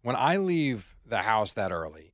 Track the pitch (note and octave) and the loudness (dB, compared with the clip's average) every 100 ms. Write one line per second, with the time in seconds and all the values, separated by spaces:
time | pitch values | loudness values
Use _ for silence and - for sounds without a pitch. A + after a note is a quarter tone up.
0 | A#2+ B2+ D3+ G3 F#3 E3+ C#3+ A#2 - - | -4 0 2 2 2 2 0 -2 -6 -18
1 | - A2 G#2+ A2 G#2 - F#2+ F2 D#2+ D#2 | -6 -2 2 2 2 -2 -2 -2 -6 -12
2 | D#2+ | -20